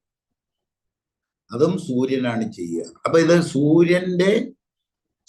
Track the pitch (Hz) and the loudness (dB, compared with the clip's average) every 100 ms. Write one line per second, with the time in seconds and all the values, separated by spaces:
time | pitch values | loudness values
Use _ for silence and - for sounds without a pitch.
0 | _ _ _ _ _ _ _ _ _ _ | _ _ _ _ _ _ _ _ _ _
1 | _ _ _ _ _ 117 165 185 - 123 | _ _ _ _ _ -2 0 0 -4 -4
2 | 131 131 123 113 104 - 87 85 85 - | -2 -2 -2 -4 -6 -8 -8 -8 -10 -10
3 | - 165 156 175 160 135 147 165 175 180 | 0 2 4 2 2 0 2 4 4 2
4 | 185 180 190 226 - - _ _ _ _ | -2 0 2 0 -2 -14 _ _ _ _
5 | _ _ | _ _